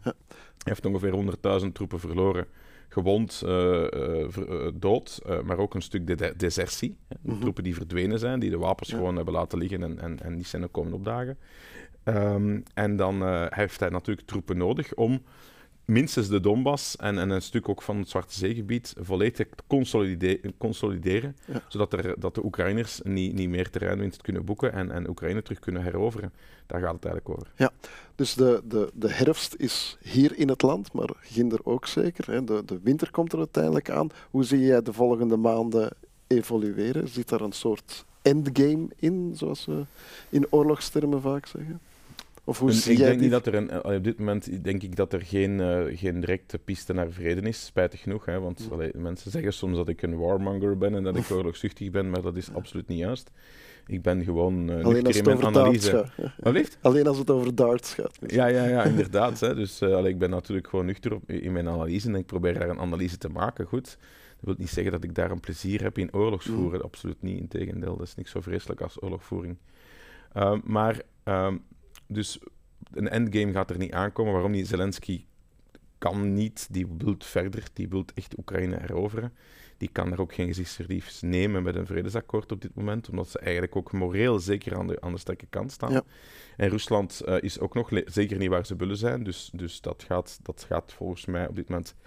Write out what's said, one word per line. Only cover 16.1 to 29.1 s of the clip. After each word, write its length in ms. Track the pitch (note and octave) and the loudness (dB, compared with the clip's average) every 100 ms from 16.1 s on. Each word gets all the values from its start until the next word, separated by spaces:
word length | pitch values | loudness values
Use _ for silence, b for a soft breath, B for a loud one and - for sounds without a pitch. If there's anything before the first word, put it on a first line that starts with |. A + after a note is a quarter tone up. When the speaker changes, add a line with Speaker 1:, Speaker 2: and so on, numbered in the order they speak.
| - G2 | 0 2
Speaker 2:
de 120 | G2+ | 4
Donbass 560 | G2 A2+ C3 C#3+ - | 4 4 2 0 -4
en, 220 | - G#2 G2+ | -4 -2 0
en 120 | F#2+ | 0
een 120 | F#2+ | 0
stuk 280 | - A#2+ - | 0 -2 -2
ook 120 | G2 | -4
van 160 | - G#2 | -4 -4
het 120 | F#2 | -2
Zwarte 240 | F#2 - - | -4 -4 -4
Zeegebied 560 | F#2 A#2 G2+ A#2+ - - | -2 -2 -2 -4 -6 -10
volledig 340 | F2+ F#2 A2 | -2 2 2
te 140 | A#2 G#2+ - - | 2 -6 -6 0
consolide-, 720 | C#3 B2+ A2 G2 F2 F#2 F#2+ G2+ - | 2 2 2 2 2 0 0 -4 -4
consolideren, 800 | A2 - G#2+ F#2 F#2 G2+ C#3 C#3 | -4 -2 -4 -2 0 0 0 -10
Speaker 1:
Ja. 160 | - - - | -10 -10 -4
Speaker 2:
zodat 260 | G#2 G#2 | -2 0
er, 260 | F2+ F2+ - | 0 -2 -2
dat 160 | F2+ | -4
de 80 | A2 | -2
Oekraïners 540 | G#2 - F#2 A2 A2+ - | -4 0 0 0 -4 -6
niet, 300 | G2 F#2+ F#2 | -2 0 0
niet 160 | G2 F2+ | 0 -2
meer 200 | F2+ F#2 | 0 -2
terreinwinst 520 | - F#2 F#2+ G2+ - | -2 -2 -2 -4 -6
kunnen 240 | - F#2 | -6 -4
boeken 280 | F#2 G#2 B2 | -4 -2 -2
en, 180 | F#2+ F#2 | -2 -4
en 180 | F2 F2 | -4 -6
Oekraïne 320 | F2+ E2 G#2+ | -4 -4 -4
terug 180 | - - | -6 -8
kunnen 240 | - F2+ | -6 -4
heroveren. 500 | F2+ F2+ F#2+ A2 G2+ - b b | -2 0 0 -2 -10 -12 b b
Daar 160 | b F2 | b -4
gaat 120 | F2 | -2
het 120 | F2 | -4
eigenlijk 340 | E2 E2+ - - | -6 -6 -6 -8
over. 120 | - | -6
Speaker 1:
Ja, 160 | - C3 - B B B | 0 0 0 B B B
dus 180 | - C3+ | -4 -2
de, 280 | A#2+ C3 A#2 | 4 4 4
de, 260 | A2+ A2 G2+ | 2 -2 -2
de 160 | - G3+ | 0 0